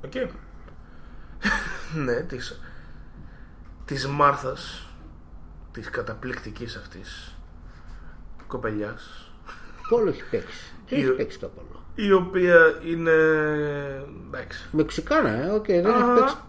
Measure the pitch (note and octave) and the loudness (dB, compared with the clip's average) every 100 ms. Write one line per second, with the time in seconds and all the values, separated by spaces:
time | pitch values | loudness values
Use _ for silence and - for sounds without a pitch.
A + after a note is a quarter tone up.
0 | - B3+ G#3+ - - - - - - - | -6 -4 -4 -6 -14 -16 -16 -16 -16 -16
1 | - - - - G3+ F#3+ F3 E3 - D#3+ | -16 -14 -14 -4 0 0 -2 -8 -6 -2
2 | C3 A#2+ E3+ B2+ - - - - - - | 0 0 -2 -6 -8 -10 -12 -14 -14 -14
3 | - - - - - - - - - C3+ | -16 -16 -16 -16 -18 -18 -18 -16 -8 -4
4 | C3+ C#3+ C#3+ C#3 C3 C#3 - - - - | -4 6 6 6 -2 -6 -8 -12 -14 -16
5 | - - - - - - - - G#2+ - | -16 -16 -16 -16 -14 -16 -14 -12 -6 -6
6 | A2+ G#2+ B2 B2 A2+ G#2 A#2 F#2+ F#2 F2 | -6 -6 -8 -8 -10 -10 -10 -10 -12 -14
7 | G2+ - - - - - - - - - | -14 -12 -14 -14 -16 -16 -16 -16 -14 -14
8 | - - - - - B2 A2+ G#2+ G#2 A2+ | -14 -14 -14 -14 -10 -4 -2 -2 -4 -6
9 | - - - - - - - - - A#3+ | -14 -16 -16 -16 -14 -14 -14 -12 2 4
10 | G3+ - - A2 - - - - - C4+ | 4 0 -4 -4 -4 -12 -14 -16 -4 2
11 | C3 B2+ - - - - - - - - | 2 2 0 -4 -12 -12 -14 -14 -12 -2
12 | G3+ F#3+ F3+ F#3 F3+ E3+ D#3+ D3+ E3+ E3 | 6 6 6 4 8 10 10 6 -4 0
13 | E3 D#3+ D#3+ D#3 D3+ D3+ D3 C#3+ C#3+ C3+ | 6 6 8 6 2 2 0 -2 -6 -8
14 | C#3+ D3 - - - - - D3+ D#3 - | -10 -14 -10 -10 -10 -12 -4 0 2 0
15 | - D#4 A3+ A2 D#3 G#3+ G#3 F3 F#3 B3 | 2 4 4 2 2 0 4 4 6 6
16 | A#3+ A#3+ C4 C#4+ | 8 8 6 2